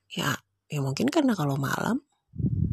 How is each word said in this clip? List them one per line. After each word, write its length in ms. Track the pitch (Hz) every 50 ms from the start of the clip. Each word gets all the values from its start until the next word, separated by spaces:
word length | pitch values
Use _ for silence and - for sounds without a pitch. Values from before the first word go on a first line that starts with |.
| _
ya, 240 | - - 180 147 139 131 - _ _ _ _ _ -
ya 80 | 151 147
mungkin 320 | 135 135 139 - 214 269
karena 240 | - 339 285 254 220
kalau 240 | 175 147 143 135 143
malam, 400 | 139 131 - - - - 226 302 - _ _ _ _ _ - - - - - - - -